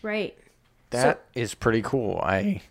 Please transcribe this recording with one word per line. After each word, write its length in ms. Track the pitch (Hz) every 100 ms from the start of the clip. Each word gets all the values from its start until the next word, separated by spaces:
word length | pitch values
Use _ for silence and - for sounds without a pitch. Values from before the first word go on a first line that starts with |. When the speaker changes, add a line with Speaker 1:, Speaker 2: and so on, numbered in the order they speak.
Speaker 1:
Right. 360 | 214 214 190 - _ _ _ _ -
Speaker 2:
That 340 | 120 135 - - 123
Speaker 1:
So 60 |
Speaker 2:
is 140 | 110 -
pretty 260 | 117 113
cool. 400 | 104 135 107 87
I 380 | 82 95 101 90 -